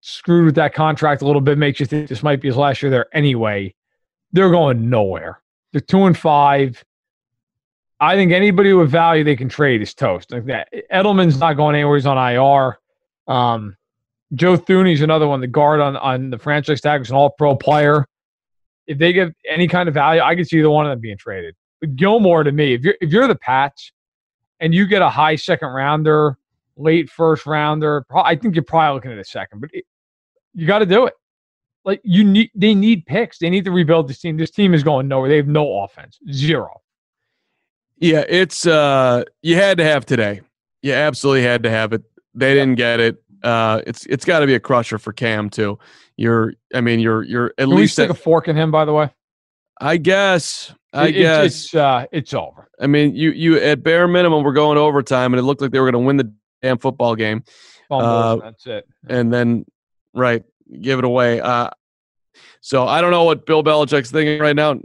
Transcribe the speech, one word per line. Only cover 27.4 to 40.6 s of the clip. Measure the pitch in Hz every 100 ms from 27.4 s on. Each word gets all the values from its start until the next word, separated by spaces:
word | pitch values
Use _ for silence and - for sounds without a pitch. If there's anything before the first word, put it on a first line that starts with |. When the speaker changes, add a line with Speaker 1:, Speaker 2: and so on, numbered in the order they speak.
| 143
Speaker 1:
rounder, | 151 151 151 151 147 -
pro-, | 160
I | - 165
think | 226
you're | 165
probably | - 165 151
looking | 135 127
at | 107
a |
second. | - 113 95 104
But | 143
it, | - - _ _ _ _ _ _
you | 180 160
gotta | 208 196
do | 208 254
it. | - _ _ _ _ _ _
Like, | 190 196
you | 208 180
need, | 202 202 233
they | 208 214
need | 196 214 208
picks. | - 190 233 -
They | 165
need | 190 190
to |
rebuild | 180 151 165 139
this | 131
team. | 170 156
This | 160
team | - 196
is | 160
going | 147 135 135
nowhere. | 135 131
They | 151
have | 143
no | 151 143 98
offense. | 98 - - _ 226
Zero. | 135 147 143 87 - _ _ _ _ _ _ _ _ _ _ _ -
Speaker 2:
Yeah, | 170 156 -
it's, | 180 190 - 180
uh, | 156 143 135 127 123 - _
you | 160 170
had | 196 180
to |
have | 156 147 -
today. | 123 104 101 _ _